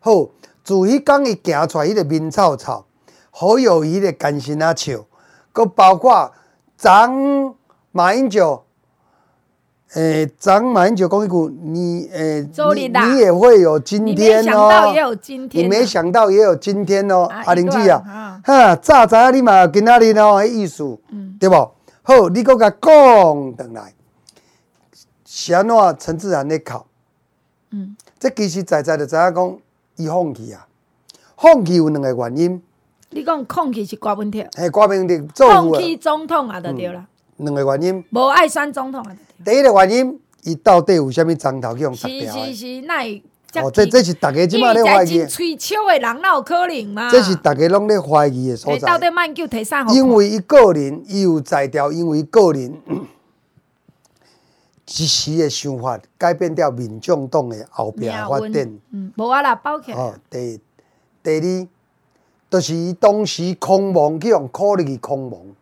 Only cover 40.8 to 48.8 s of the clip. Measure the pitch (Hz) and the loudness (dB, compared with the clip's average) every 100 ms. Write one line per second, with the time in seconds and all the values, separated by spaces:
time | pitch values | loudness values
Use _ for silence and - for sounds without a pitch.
40.8 | 147 180 139 127 165 160 139 131 120 120 | 4 0 0 -2 -2 -2 -4 -6 -10 -6
41.8 | 147 127 - 269 - - - 240 247 254 | -8 -8 -12 -10 -12 -10 -12 -12 -14 -16
42.8 | 277 330 233 208 _ _ _ 330 269 - | -8 -8 -8 -12 _ _ _ -8 -4 0
43.8 | 202 254 180 165 151 139 175 214 240 220 | 4 4 2 -2 -4 0 -2 0 2 2
44.8 | 220 196 175 165 151 - 339 311 - 415 | 4 4 2 0 -4 -6 -8 -8 -8 -4
45.8 | 415 320 240 233 370 311 233 339 349 311 | 0 0 -2 -4 -2 -2 -2 -4 -4 -6
46.8 | 208 202 240 240 190 175 156 135 165 196 | -10 -10 2 2 2 -2 -2 0 0 0
47.8 | 208 208 147 151 147 127 127 117 - 143 | 0 -2 0 2 2 -2 -6 -8 -6 -4